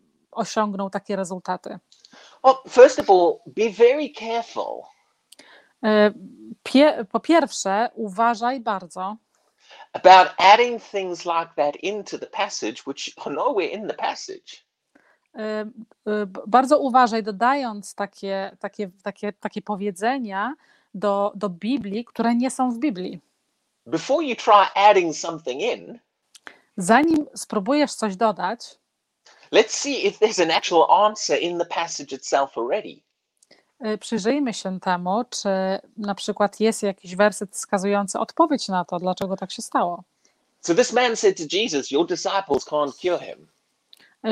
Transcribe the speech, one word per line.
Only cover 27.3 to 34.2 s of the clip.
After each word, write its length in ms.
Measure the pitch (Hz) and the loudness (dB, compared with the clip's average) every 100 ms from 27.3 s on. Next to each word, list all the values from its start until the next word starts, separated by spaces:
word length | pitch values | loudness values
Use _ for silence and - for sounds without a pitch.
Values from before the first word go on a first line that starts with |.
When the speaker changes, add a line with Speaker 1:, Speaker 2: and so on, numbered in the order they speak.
Speaker 1:
spróbujesz 600 | - - 214 190 294 285 | -10 -8 -6 -2 0 0
coś 220 | - 214 185 | -2 -6 -2
dodać, 440 | 226 180 175 240 - - _ _ _ _ _ _ _ | -2 -2 -6 -8 -14 -20 _ _ _ _ _ _ _
Speaker 2:
let's 160 | 170 226 | 2 2
see 360 | - 285 262 202 | 0 -4 -2 -2
if 120 | - 220 | 0 0
there's 160 | 185 | 2
an 80 | 165 | 0
actual 400 | 180 - 170 - | 0 2 4 6
answer 500 | 180 214 214 - 139 | 6 4 0 -4 -2
in 160 | 170 175 | -2 -4
the 80 | 170 | -4
passage 500 | 170 170 - 139 135 | -6 -6 -8 -12 -12
itself 420 | - 147 139 123 | -2 0 0 -4
already. 420 | 117 202 90 - _ _ _ _ _ _ _ - 226 | -4 -4 -6 -16 _ _ _ _ _ _ _ -12 -8
Speaker 1:
y, 120 | 214 | -8
przyjrzyjmy 560 | - 226 | -6 -4